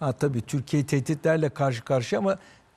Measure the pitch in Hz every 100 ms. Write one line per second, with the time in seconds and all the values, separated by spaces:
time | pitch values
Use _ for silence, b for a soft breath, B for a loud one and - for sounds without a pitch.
0 | 143 120 139 123 - 143 120 147 143 143
1 | 131 151 165 160 151 - 139 117 - 131
2 | 117 208 196 190 B B B